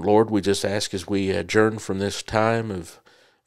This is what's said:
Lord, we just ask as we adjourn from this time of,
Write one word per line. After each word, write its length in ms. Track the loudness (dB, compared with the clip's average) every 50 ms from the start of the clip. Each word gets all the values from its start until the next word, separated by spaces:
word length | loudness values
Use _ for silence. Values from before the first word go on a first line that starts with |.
| 2
Lord, 240 | 4 4 4 4 4
we 120 | 0 0
just 220 | 2 0 0 0 0
ask 300 | -2 -2 -2 -4 -4 -6
as 140 | -8 -4
we 240 | -2 -2 0 0 0
adjourn 480 | -2 -2 -2 2 4 4 4 4 2 -2
from 200 | -6 -6 -4 -2
this 240 | -2 -4 -4 -6 -6
time 480 | -2 0 2 2 2 2 0 -2 -4
of, 280 | -6 -8 -10 -12 -16 -20 _ _ _ _ _ _ _ _ _